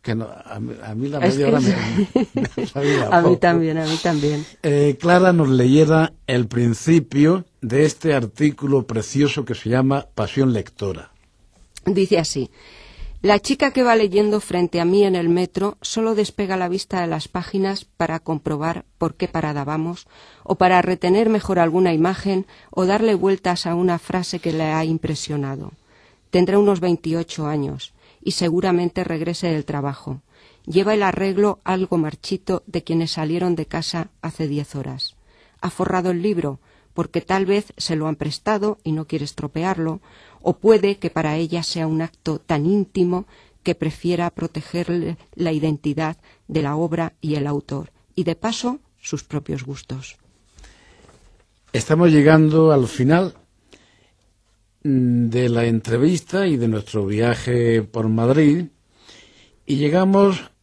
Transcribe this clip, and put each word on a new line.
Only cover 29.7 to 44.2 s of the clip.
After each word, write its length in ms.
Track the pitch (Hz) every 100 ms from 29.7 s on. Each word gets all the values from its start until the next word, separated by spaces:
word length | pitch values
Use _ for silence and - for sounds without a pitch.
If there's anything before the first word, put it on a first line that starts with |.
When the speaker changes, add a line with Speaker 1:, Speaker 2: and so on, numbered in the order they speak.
| 147 139 139 - 135 _ _ _ _ -
Speaker 2:
Lleva 260 | 165 196
el 80 | 214
arreglo 600 | 196 - 196 190 208 185
algo 340 | - 185 185 175
marchito 640 | 151 - - 185 - 185 -
de 160 | -
quienes 300 | - 165 165
salieron 420 | - 156 170 180 165
de 100 | 156
casa 440 | 165 156 170 156 _
hace 260 | 160 - 156
diez 280 | 147 147 143
horas. 400 | 135 135 - _ _ _ _ _
Ha 100 | 180
forrado 400 | - - 185 180
el 100 | 175
libro, 380 | 196 180 147 135 _ _ _ -
porque 260 | 165 175
tal 240 | - 190 190
vez 280 | 202 208 -
se 180 | - 160
lo 120 | 156
han 80 | 151
prestado 640 | 151 139 - 214 208 208
y 100 | -
no 120 | 156 156
quiere 200 | 156 147
estropearlo, 760 | - 147 160 175 180 160 160 _ - - _
o 120 | 190
puede 440 | - 214 220 196 202
que 120 | 170
para 260 | - 156 156
ella 260 | 165 170
sea 260 | 160 175 160
un 140 | 156
acto 380 | 165 _ - 151
tan 260 | _ 151 156
íntimo 600 | 202 190 - 175 180 202 _ _ _
que 120 | - 165
prefiera 540 | 156 - 175 175